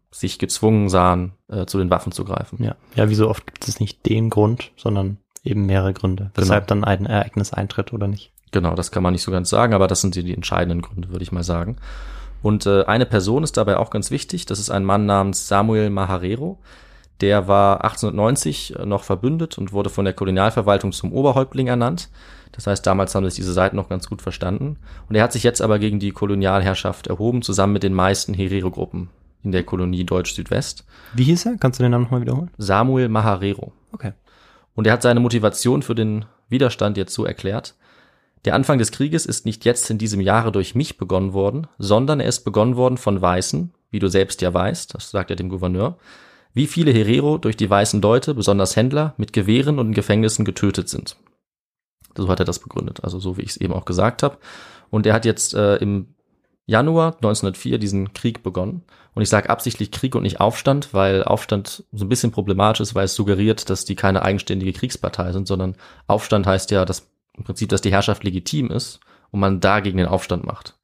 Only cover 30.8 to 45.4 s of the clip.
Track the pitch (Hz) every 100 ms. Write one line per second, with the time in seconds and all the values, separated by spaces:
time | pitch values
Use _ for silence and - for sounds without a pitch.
30.8 | - - - 117 127 170 233 240 131 127
31.8 | 123 120 120 123 120 127 175 - 98 98
32.8 | 127 131 123 110 110 95 101 98 - -
33.8 | _ 214 104 - _ _ _ _ _ -
34.8 | 110 120 123 120 120 117 104 - 123 143
35.8 | 131 113 107 107 107 _ _ 131 127 -
36.8 | 104 98 92 - - - 92 107 - -
37.8 | _ _ _ _ _ _ 104 95 135 135
38.8 | 107 - 143 160 - - 117 107 117 120
39.8 | - 107 110 101 95 110 113 101 92 120
40.8 | 156 - 90 95 95 95 98 135 160 -
41.8 | 101 107 139 147 110 - - 104 117 123
42.8 | 127 123 - 98 90 90 - - 175 -
43.8 | _ 104 95 95 95 - 90 90 95 170
44.8 | - - - 101 92 90